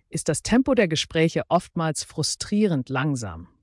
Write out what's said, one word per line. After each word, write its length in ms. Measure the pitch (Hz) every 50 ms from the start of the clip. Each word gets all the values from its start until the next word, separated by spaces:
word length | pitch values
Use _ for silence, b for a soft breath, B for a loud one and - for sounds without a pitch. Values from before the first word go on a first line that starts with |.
| _ _
ist 200 | - - - -
das 160 | 151 - -
Tempo 300 | - 214 247 269 294 262
der 120 | 240 208
Gespräche 560 | 165 156 143 - - - 165 160 165 - 165 - -
oftmals 560 | 160 175 - - _ 170 165 160 151 - -
frustrierend 840 | - - - 147 - - - - - 208 208 214 202 165 135 123 -
langsam, 600 | 131 131 139 156 143 123 113 95 82 80 87 - _ _